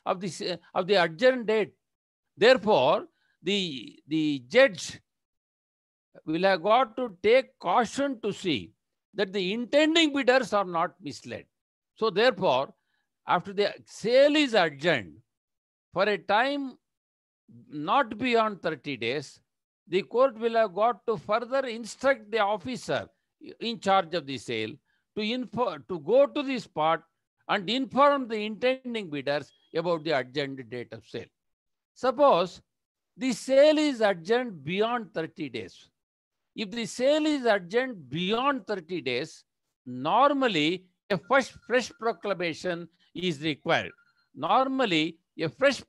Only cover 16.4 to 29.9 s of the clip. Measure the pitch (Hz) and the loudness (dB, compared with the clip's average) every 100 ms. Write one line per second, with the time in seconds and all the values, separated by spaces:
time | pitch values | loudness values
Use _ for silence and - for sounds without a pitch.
16.4 | 269 285 269 - _ _ _ _ _ _ | 0 -2 -8 -14 _ _ _ _ _ _
17.4 | _ 117 113 147 156 247 240 214 254 226 | _ -20 -16 -10 0 0 0 -2 0 2
18.4 | 220 196 175 147 147 123 113 143 - - | 0 -2 -6 -6 -8 -4 -4 -4 -6 -16
19.4 | _ _ _ _ _ 175 196 233 269 220 | _ _ _ _ _ -4 -2 2 2 0
20.4 | 233 226 220 175 226 240 - 202 165 226 | -2 0 0 0 -2 0 -4 -6 -2 -4
21.4 | 233 269 262 226 220 - 269 254 208 220 | -2 -4 -4 -8 -12 -2 0 0 -2 0
22.4 | 202 214 254 233 - 131 95 _ _ _ | 0 -2 -6 -8 -4 -4 -4 _ _ _
23.4 | - - 226 214 190 196 170 170 139 127 | -20 -10 -8 -4 2 2 2 -4 -6 -8
24.4 | - 113 110 147 _ _ _ - 214 254 | -6 -4 -4 -8 _ _ _ -6 -4 -4
25.4 | 240 214 240 151 - 175 143 247 277 285 | -6 -4 -4 -4 -10 -8 2 4 4 0
26.4 | 269 254 - 156 156 160 - _ _ _ | -4 -6 -6 -2 0 0 -4 _ _ _
27.4 | - 202 175 254 254 247 285 285 233 220 | -4 -4 -2 -4 -2 4 4 4 -2 -6
28.4 | 214 202 247 262 254 226 180 143 135 147 | -6 -2 -2 -2 -6 -8 -6 -6 -2 -4
29.4 | 139 _ _ 160 170 | -6 _ _ -4 -2